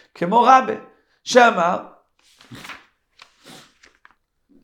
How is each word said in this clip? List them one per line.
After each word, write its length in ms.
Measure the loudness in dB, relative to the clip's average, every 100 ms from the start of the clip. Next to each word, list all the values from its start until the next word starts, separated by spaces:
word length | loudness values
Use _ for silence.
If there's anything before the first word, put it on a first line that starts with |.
| _
כמו 280 | -10 -2 0
רבה, 320 | 4 2 2 -8 -14 _ _ _
שאמר, 540 | -2 2 2 2 -4 -6 -12 _ _ _ _ _ _ -20 -20 -20 _ _ _ _ -20 _ -20 -20 -20 _ _ _ _ _ _ _ _ _